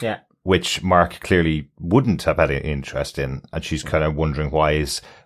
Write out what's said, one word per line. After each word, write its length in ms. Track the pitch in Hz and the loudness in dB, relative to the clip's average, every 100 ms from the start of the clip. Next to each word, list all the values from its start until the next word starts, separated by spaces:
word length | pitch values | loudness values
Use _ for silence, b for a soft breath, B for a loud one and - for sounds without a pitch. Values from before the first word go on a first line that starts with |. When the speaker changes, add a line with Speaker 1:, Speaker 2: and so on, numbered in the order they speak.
Speaker 1:
Yeah. 80 | 113 | -8
Speaker 2:
Yeah. 100 | 104 _ _ | -8 _ _
Speaker 3:
Which 380 | 92 92 - - | 2 2 2 -4
Mark 380 | 92 90 87 - | 2 4 4 0
clearly 480 | - 92 80 78 71 - | 0 2 4 0 -4 -10
wouldn't 460 | 85 107 127 87 | 2 2 4 0
have 140 | - 78 | 0 2
had 120 | 78 | 2
an 120 | 69 | 0
interest 520 | 76 71 65 65 71 - | -4 -6 -6 -8 -6 -6
in, 260 | 67 67 - | -6 -6 -10
and 120 | 78 | -10
she's 200 | - 78 | -6 -6
kind 180 | - 80 | -2 0
of 140 | 78 73 | 0 0
wondering 340 | 78 71 76 | 0 0 -2
why 220 | 76 76 | 2 2
is, 280 | 76 71 - - B | 2 -2 -6 -12 B